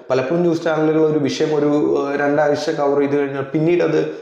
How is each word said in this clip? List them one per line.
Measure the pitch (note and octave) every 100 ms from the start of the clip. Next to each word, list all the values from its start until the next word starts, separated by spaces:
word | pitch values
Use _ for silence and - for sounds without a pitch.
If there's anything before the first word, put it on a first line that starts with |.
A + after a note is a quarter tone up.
| -
പലപ്പോഴും | C3 B2+ F3
ന്യൂസ് | F3 D#3
ചാനലുകൾ | E3+ D#3 D#3 D#3
ഒരു | D#3 D3+
വിഷയം | C3+ - D#3 D3+
ഒരു, | D3
ആ, | D3 C#3 C#3+ C#3 C#3+
രണ്ടാഴ്ച | D3 D3 D3 D3 -
കവർ | D3 C#3+ C#3+
ചെയ്ത് | C#3+ C#3+
കഴിഞ്ഞാൽ | C#3 C#3
പിന്നീട് | C3+ D#3+ D#3 F3
അത്, | D#3+ D#3 D#3 -